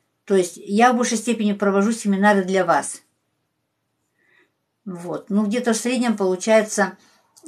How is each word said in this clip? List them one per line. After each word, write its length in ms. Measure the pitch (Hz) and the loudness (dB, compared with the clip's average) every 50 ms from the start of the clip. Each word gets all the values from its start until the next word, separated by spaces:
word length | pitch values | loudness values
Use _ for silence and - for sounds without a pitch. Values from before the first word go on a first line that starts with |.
| _ _ _ _ _ | _ _ _ _ _
То 100 | - 196 | 0 0
есть 220 | 190 180 180 - | 0 0 0 -6
я 340 | - - - 202 214 233 247 | -14 -8 -2 2 4 4 4
в 60 | 233 | 4
большей 200 | 240 240 - 233 | 2 0 -2 -2
степени 360 | 220 - 240 226 226 208 208 196 | -2 -2 -2 -2 0 0 -2 0
провожу 380 | 202 208 202 196 196 196 226 | 0 0 0 2 2 2 0
семинары 520 | 226 226 - 202 196 190 202 208 202 196 185 | -2 -2 -2 -2 0 2 4 4 4 2 0
для 220 | 180 190 190 175 | 0 0 0 2
вас. 360 | 170 156 - - - - - _ _ _ _ _ _ _ _ _ _ _ _ _ _ _ _ _ _ _ _ _ _ _ _ _ _ _ _ _ _ _ _ _ _ _ _ _ | 2 0 0 0 -4 -10 -16 _ _ _ _ _ _ _ _ _ _ _ _ _ _ _ _ _ _ _ _ _ _ _ _ _ _ _ _ _ _ _ _ _ _ _ _ _
Вот. 440 | 196 175 170 175 175 151 - - - | -14 -14 -12 -10 -10 -10 -10 -8 -4
Ну, 160 | 196 208 214 | -2 0 0
где-то 280 | 202 220 247 247 226 220 | 0 -2 -2 0 -2 -2
в 40 | |
среднем 400 | 220 - 240 254 233 254 233 208 | -2 -2 -2 -2 0 0 -2 0
получается, 800 | 202 196 185 185 180 - 220 220 220 208 214 - 208 196 185 - - _ _ _ _ _ _ _ - - | 0 0 0 0 -2 0 2 4 4 2 0 -2 -2 -2 -2 -4 -10 _ _ _ _ _ _ _ -20 -18